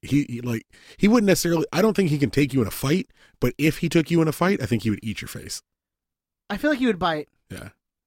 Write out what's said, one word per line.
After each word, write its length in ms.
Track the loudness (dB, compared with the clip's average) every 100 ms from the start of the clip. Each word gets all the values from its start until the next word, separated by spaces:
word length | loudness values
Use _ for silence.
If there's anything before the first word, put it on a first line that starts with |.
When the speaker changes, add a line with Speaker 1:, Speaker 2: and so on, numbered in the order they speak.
Speaker 1:
he, 220 | -2 -2 0
he, 120 | -6
like, 240 | -6 -6 -8 _ -20 0
he 100 | 4
wouldn't 200 | 4 4
necessarily, 380 | 2 2 0 0
I 80 | 2
don't 140 | 2 2
think 140 | 2
he 80 | 2
can 100 | 0
take 240 | 2 0
you 80 | 0
in 60 | -2
a 40 |
fight, 380 | -2 -2 0 -2 _ _ _
but 120 | -4 0
if 220 | 0 0
he 100 | 0
took 200 | 0 2
you 100 | 2
in 60 | 2
a 40 |
fight, 300 | 2 0 0
I 60 | 0
think 160 | -2
he 60 | 0
would 100 | -2
eat 160 | -6 -10
your 60 | -10
face. 340 | -14 -12 -14 -14 _ _ _ _ _ _ _ _
Speaker 2:
I 60 | -4
feel 120 | 0
like 100 | 2
he 60 | 0
would 140 | 0
bite. 280 | 0 -2 -6 _ _
Speaker 1:
Yeah. 200 | -16 -16 -20 _ _